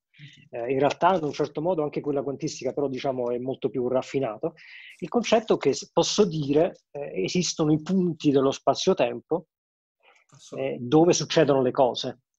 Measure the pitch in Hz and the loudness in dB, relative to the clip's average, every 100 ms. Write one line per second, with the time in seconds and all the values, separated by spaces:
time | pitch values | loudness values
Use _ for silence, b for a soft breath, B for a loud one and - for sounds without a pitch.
0 | _ B 143 B B 123 117 135 139 - | _ B -20 B B -10 -4 0 0 2
1 | 170 190 151 127 147 - 165 175 147 147 | 2 2 -2 -4 -4 -4 -4 -2 -2 -4
2 | 143 139 139 135 156 - 127 123 139 127 | -4 -4 -4 -6 -8 -6 -6 -4 -4 -4
3 | 139 127 120 123 131 123 131 127 123 127 | -4 -4 -4 -4 -6 -4 -4 -2 -2 -2
4 | - 139 131 107 165 B B B B B | -2 -4 -4 -4 -8 B B B B B
5 | 175 240 214 226 233 175 139 123 - - | -4 -2 2 2 2 0 2 -2 -2 0
6 | 160 - 202 160 139 147 185 - _ 143 | 0 2 2 0 0 2 2 -2 _ -12
7 | 147 165 180 180 165 - 151 156 156 190 | -10 -4 -2 0 -2 0 2 2 2 0
8 | 180 151 151 139 135 127 - 127 - 190 | 0 0 2 4 2 0 0 0 0 2
9 | 123 120 - 165 - _ _ _ _ _ | 0 -2 -6 -6 -6 _ _ _ _ _
10 | b b b 139 - 151 135 - 123 156 | b b b -20 -16 -8 -8 -8 2 4
11 | 175 - 156 170 143 135 123 123 127 - | 6 4 2 2 4 4 2 2 0 0
12 | 131 - _ | -8 -10 _